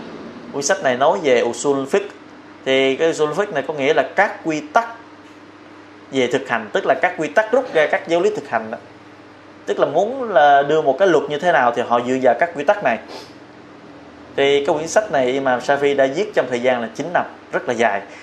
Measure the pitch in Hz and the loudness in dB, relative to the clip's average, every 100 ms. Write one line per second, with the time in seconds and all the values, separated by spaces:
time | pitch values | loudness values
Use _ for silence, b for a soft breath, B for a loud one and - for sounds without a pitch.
0 | - - - - - 139 139 190 139 123 | -12 -16 -18 -18 -12 -6 -2 0 0 2
1 | 143 196 151 120 113 113 143 135 135 202 | 2 2 2 2 2 -2 -2 -2 0 -2
2 | 202 - - - - - - 135 135 131 | -4 -16 -20 -20 -20 -12 -2 2 2 2
3 | 165 156 151 151 208 147 135 151 135 160 | 0 0 -2 0 -4 -4 -6 -2 0 2
4 | - - 208 - 165 151 - 233 - - | 0 0 0 0 -6 -6 -2 -2 -2 -10
5 | - - - - - - - - - - | -20 -20 -20 -20 -20 -20 -20 -20 -20 -20
6 | - 135 120 135 - 117 107 190 185 135 | -6 -2 0 0 -2 -4 -2 -4 0 2
7 | 180 175 151 - 214 254 262 160 147 190 | 0 -2 -2 0 2 0 2 2 2 0
8 | - 170 202 208 - 113 110 117 - - | 0 0 0 -2 -4 -4 -4 -12 -14 -20
9 | - - - - - - - 202 147 147 | -20 -20 -20 -20 -20 -18 -8 -2 0 0
10 | 208 269 233 175 143 139 143 156 160 175 | -2 -4 0 4 6 6 4 2 2 2
11 | 196 151 143 147 180 160 123 120 113 120 | 4 4 2 -2 2 2 2 0 0 0
12 | 127 131 127 117 170 143 143 202 139 113 | 0 0 2 2 0 -2 0 0 0 -2
13 | - B B B - - - - - - | -6 B B B -20 -20 -20 -20 -20 -20
14 | - - - - 139 143 143 151 160 - | -20 -20 -12 0 2 2 2 -2 0 0
15 | - 147 127 135 135 123 120 139 143 135 | 0 0 0 0 0 0 0 2 2 2
16 | 135 147 208 - 131 123 127 123 113 - | 2 0 -4 -2 -2 0 0 0 -4 -8
17 | 156 165 113 - - 180 165 117 113 101 | -4 -2 -4 -10 -8 -8 -4 0 0 0
18 | - B | -8 B